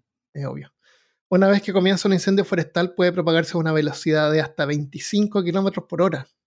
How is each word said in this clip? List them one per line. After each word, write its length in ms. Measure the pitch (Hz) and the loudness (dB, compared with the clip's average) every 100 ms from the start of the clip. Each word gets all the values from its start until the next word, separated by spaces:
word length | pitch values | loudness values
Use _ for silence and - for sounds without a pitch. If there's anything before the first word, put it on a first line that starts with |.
| _ _ _ | _ _ _
Es 100 | 147 | -12
obvio. 260 | 139 135 - _ _ _ _ _ _ | -10 -10 -14 _ _ _ _ _ _
Una 180 | 185 196 | 2 4
vez 140 | 202 | 4
que 100 | 202 | 2
comienza 340 | 190 185 190 202 | 0 2 2 2
un 40 | |
incendio 320 | 190 196 196 | 0 2 0
forestal, 480 | 185 180 151 175 180 | 0 -2 -2 -2 -2
puede 160 | 180 180 | 0 0
propagarse 460 | 180 170 165 165 175 | 0 0 0 0 -2
a 40 | |
una 120 | 160 | 0
velocidad 580 | 156 147 139 165 156 151 | 0 0 -2 0 2 2
de 120 | 156 | 0
hasta 240 | 156 - 143 | -2 -4 -2
veinticinco 760 | 147 143 143 - 208 208 208 | -2 -6 -10 -4 0 0 0
kilómetros 440 | 175 185 196 196 - | -2 -2 -2 -4 -6
por 140 | 170 | 0
hora, 240 | 185 147 131 _ | 0 -2 -8 _